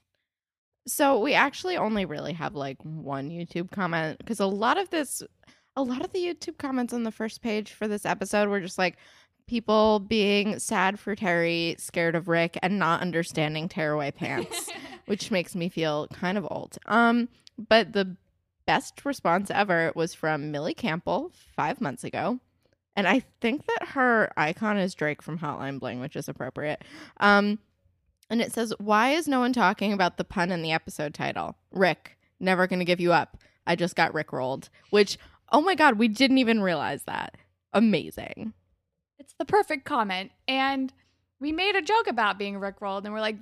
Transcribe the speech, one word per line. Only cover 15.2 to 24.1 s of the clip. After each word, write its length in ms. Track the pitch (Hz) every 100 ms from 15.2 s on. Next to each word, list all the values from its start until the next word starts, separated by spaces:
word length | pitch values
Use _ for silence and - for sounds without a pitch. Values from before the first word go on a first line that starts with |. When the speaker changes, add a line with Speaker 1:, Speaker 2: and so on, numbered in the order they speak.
| -
Speaker 1:
makes 240 | 185 170
me 140 | 185 170
feel 400 | - 160 151 -
kind 280 | - 180 202
of 100 | 156
old. 280 | - - - -
Um, 420 | 226 233 240 240 _ - -
but 360 | 214 226 185
the 240 | 202 190 180 _ _ _ _ -
best 380 | 160 - -
response 460 | 277 269 175 175 202
ever 400 | - 202 170 165
was 200 | 165 165
from 360 | - 160 151 151
Millie 240 | 143 170
Campbell 580 | 330 214 165 - 175 349
five 480 | - _ - 147 -
months 220 | 156 -
ago. 380 | - 104 165 254 _ _ _ _ _
And 140 | - 185
I 120 | 247 - _
think 260 | 233 294 -
that 220 | 466 -
her 420 | 277 254